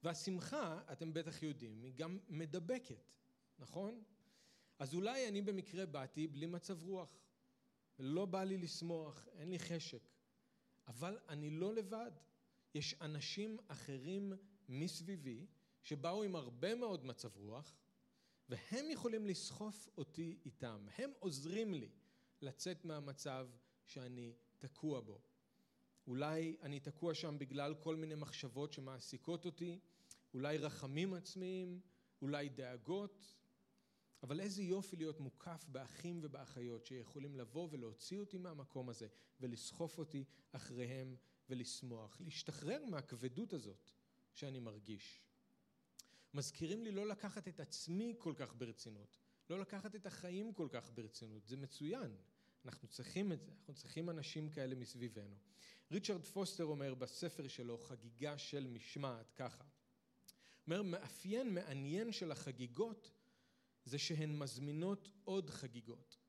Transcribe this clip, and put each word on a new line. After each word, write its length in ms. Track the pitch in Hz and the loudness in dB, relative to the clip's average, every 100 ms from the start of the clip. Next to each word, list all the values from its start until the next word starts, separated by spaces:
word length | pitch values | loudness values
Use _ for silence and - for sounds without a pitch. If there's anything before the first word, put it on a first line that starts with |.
והשמחה, 760 | 160 165 - 185 - 294 208 160 254 | 4 2 2 2 2 2 2 2 -4
אתם 200 | 139 160 | -4 0
בטח 300 | 156 165 156 | 0 0 0
יודעים, 400 | 156 135 117 107 | 0 0 -4 -6
היא 120 | 123 | -8
גם 240 | 127 160 190 - | -2 -2 -2 -2
מדבקת, 840 | 156 160 165 170 254 247 - - - _ _ _ - | -2 0 0 2 0 0 -12 -12 -20 _ _ _ -16
נכון? 440 | 127 - 202 240 214 - - - - - - - | -6 -2 -2 -4 -10 -20 -20 -20 -20 -20 -20 -4
אז 160 | 135 | 0
אולי 340 | 165 202 262 247 | 4 4 6 4
אני 140 | 202 | 4
במקרה 440 | 208 196 - 170 190 | 4 2 2 -2 0
באתי 400 | 147 131 - 160 | 0 0 2 2
בלי 200 | 139 165 | 2 0
מצב 360 | 175 170 185 | 0 0 -2
רוח, 380 | 165 185 160 - - _ _ _ _ _ _ - | 0 -2 -2 -10 -20 _ _ _ _ _ _ -2
ולא 280 | 131 156 196 | 4 6 6
בא 180 | 185 | 6
לי 140 | 190 190 | 6 4
לשמוח, 680 | 170 - 170 165 151 - - | 2 0 2 2 0 -6 -12
אין 180 | 175 151 | -6 -2
לי 80 | 180 | 0
חשק. 500 | - 165 156 120 - - _ _ _ _ _ _ - | 2 0 0 -6 -10 -20 _ _ _ _ _ _ -12
אבל 300 | 117 165 208 - | -2 0 -2 -4
אני 220 | 147 151 | -2 0
לא 240 | 156 185 | 2 4
לבד. 360 | 226 196 220 240 151 - _ _ _ _ | 4 2 -2 -4 -8 -18 _ _ _ _
יש 200 | 151 147 - | 0 0 0
אנשים 580 | 156 151 139 - 214 220 - | 0 0 0 0 0 -2 -4
אחרים 640 | 131 120 135 135 196 202 190 196 - - | -8 -2 -2 0 2 2 -2 -6 -20 -4
מסביבי, 760 | 127 175 - 170 196 135 117 190 - _ _ | 0 2 0 -2 -2 -2 -4 -6 -14 _ _
שבאו 400 | - 147 160 190 | -4 2 4 4
עם 140 | 208 180 | 4 2
הרבה 380 | 123 120 165 | 0 2 2
מאוד 300 | 233 240 185 | 4 4 2
מצב 320 | 131 120 120 101 | 0 -4 -6 -6
רוח, 400 | 104 113 156 - _ _ _ _ _ _ - | -6 -6 -8 -16 _ _ _ _ _ _ -6
והם 420 | 123 - 233 302 | -4 0 0 2
יכולים 360 | 311 240 220 208 | 2 4 4 4
לסחוף 640 | 180 - - 214 208 - - | 2 0 -2 -4 -4 -10 -4
אותי 400 | 147 - 165 190 | -4 -2 -2 -2
איתם. 420 | 147 - 123 110 101 - | -8 -4 -4 -4 -6 -2
הם 140 | 262 277 | -2 0
עוזרים 560 | 196 135 147 196 220 | 0 0 0 2 4
לי 140 | 170 110 - - - _ _ | 2 0 -8 -20 -20 _ _
לצאת 440 | 139 127 180 180 | -6 -2 -2 -2
מהמצב 640 | 170 151 139 139 147 131 131 120 - _ | -2 -2 -2 -4 -2 -2 -2 -8 -20 _
שאני 480 | - - 127 123 120 117 - _ | -12 -8 -6 -4 -6 -8 -18 _
תקוע 420 | 135 - 156 139 | -10 -2 2 2
בו. 200 | 107 101 - _ _ _ _ _ _ - - | 0 -10 -14 _ _ _ _ _ _ -16 -2
אולי 500 | 127 147 160 165 160 | 2 4 4 4 0
אני 180 | 151 143 | -2 -2
תקוע 340 | 147 147 170 | -2 2 2
שם 240 | 151 165 147 | 4 2 0
בגלל 360 | 135 135 143 | 0 2 2
כל 220 | 156 160 160 | 2 2 2
מיני 180 | 156 | 2
מחשבות 580 | 151 143 - 135 120 147 | 0 -2 -2 -4 0 0
שמעסיקות 760 | 147 131 131 - 131 - 170 175 | -2 -6 -6 -6 -6 0 0 0
אותי, 320 | 160 170 175 - - - - _ | -2 -2 -2 -8 -20 -20 -20 _
אולי 240 | 131 139 151 | 0 4 4
רחמים 560 | 151 - 135 143 190 | 4 0 0 4 4
עצמיים, 680 | 180 180 190 185 185 180 180 - - _ _ | 2 -2 -2 0 0 0 -4 -8 -20 _ _
אולי 260 | 135 147 143 | 2 4 2
דאגות, 840 | 127 127 123 107 185 202 202 - - - _ _ _ _ _ _ - | -2 -4 -4 0 0 0 -6 -20 -20 -20 _ _ _ _ _ _ -10
אבל 180 | 127 151 | -2 0
איזה 220 | 202 190 | 2 2
יופי 340 | 185 190 196 175 | 4 4 4 0
להיות 240 | 160 151 | 0 0
מוקף 460 | 139 - - 165 - | -4 -4 -8 -8 -6
באחים 520 | 131 127 - 175 175 | -6 -6 -4 -2 0
ובאחיות 640 | 151 135 135 131 120 117 117 | -2 -4 -8 -4 -2 -4 -4
שיכולים 500 | 131 117 147 139 139 | -8 -6 -6 -6 -4
לבוא 320 | 117 131 175 | -4 -2 -2
ולהוציא 480 | 147 117 107 - 190 | -2 -4 -6 -4 -2
אותי 200 | 202 190 | -2 -4
מהמקום 500 | 180 151 135 139 127 | -4 -6 -4 -2 -2
הזה, 200 | 110 110 - - _ | -2 -6 -10 -20 _
ולסחוף 580 | 127 117 - - 170 - | -2 0 -4 0 0 0
אותי 260 | 151 139 135 - - | -2 -2 -4 -8 -10
אחריהם 640 | - - 123 123 131 131 127 - _ _ | -8 -4 -2 0 0 -4 -6 -14 _ _
ולשמוח, 720 | 131 120 - 127 113 107 - | 0 0 -2 -4 -4 -6 -8
להשתחרר 640 | 170 - - - 143 269 | -6 -4 -2 0 2 2
מהכבדות 680 | 277 160 131 120 127 123 233 | 2 0 -2 0 0 0 0
הזאת 380 | 165 107 92 - - _ _ _ | 0 -2 -10 -16 -20 _ _ _
שאני 260 | - 143 131 | -6 -4 -2
מרגיש. 640 | 117 107 104 104 - - - _ _ _ _ _ _ _ - - - | -4 -6 -6 -6 -6 -14 -20 _ _ _ _ _ _ _ -20 -18 -8
מזכירים 480 | 143 135 - 160 208 | -2 -2 0 0 2
לי 100 | 226 | 2
לא 140 | 196 208 | 2 2
לקחת 420 | 208 208 208 185 | 0 -2 -4 -6
את 120 | 156 | -6
עצמי 540 | 143 - - 180 233 233 | -4 -4 2 4 4 2
כל 160 | 175 135 | 0 0
כך 180 | 131 | -2
ברצינות, 640 | 120 120 113 - 104 104 - _ _ _ | -2 -4 -4 -8 -10 -12 -18 _ _ _
לא 80 | 175 | -2
לקחת 360 | 196 202 196 | 0 -2 -4
את 120 | 208 190 | -6 -6
החיים 460 | 165 180 185 220 | -6 -2 0 0
כל 160 | 202 156 | 0 0
כך 200 | 120 - | 0 -4
ברצינות, 520 | 120 110 - 113 107 101 | -6 -6 -6 -10 -10 -6
זה 100 | 131 | -6
מצוין, 600 | 139 - 147 233 208 98 - - - _ | -4 -2 0 0 0 -4 -14 -20 -20 _
אנחנו 240 | - - - | -12 -10 -10
צריכים 440 | - 123 180 202 | -8 -2 4 4
את 80 | 156 | 4
זה, 120 | - - | 0 -14
אנחנו 160 | - | -14
צריכים 360 | 143 - - 170 | -12 -6 -2 0
אנשים 400 | 165 143 160 151 | 0 0 0 0
כאלה 240 | 147 131 | 0 0
מסביבנו. 600 | 131 117 123 120 107 101 101 - - - - - | 0 -2 -2 -2 -2 -8 -10 -16 -20 -18 -20 0
ריצ'רד 340 | 180 202 190 | 2 4 2
פוסטר 400 | 156 - 185 - | 2 2 2 4
אומר 300 | 160 151 139 | 2 4 2
בספר 540 | 127 127 - 170 - 139 | 2 -2 0 -2 0 -4
שלו, 300 | - 120 117 | -2 -2 -2
חגיגה 600 | - 127 113 117 143 147 | -4 -8 -10 -2 -2 0
של 280 | - 143 131 | -2 0 0
משמעת, 680 | 117 - - 139 117 113 - | -4 -4 -2 0 -2 -8 -4
ככה, 280 | 127 - - - _ _ _ _ - - - - - | -4 -4 -16 -20 _ _ _ _ -20 -20 -20 -14 2
אומר, 160 | 175 | 4
"מאפיין 720 | 202 175 - - 185 220 262 | 6 2 0 -6 2 4 6
מעניין 580 | 180 185 135 139 170 233 | 4 2 0 2 2 2
של 200 | 202 175 | 2 0
החגיגות 800 | 135 - 123 123 120 226 220 - - - _ _ _ _ _ | 0 -2 -2 -2 2 2 2 -12 -20 -20 _ _ _ _ _
זה 140 | - 139 | -2 2
שהן 400 | - 156 156 147 | 4 4 4 4
מזמינות 720 | 139 113 143 151 175 202 - - | 2 0 2 4 4 4 0 -10
עוד 260 | - 190 156 | 2 2 4
חגיגות. 680 | 131 135 117 113 117 - - | -2 -4 -6 -6 -8 -10 -20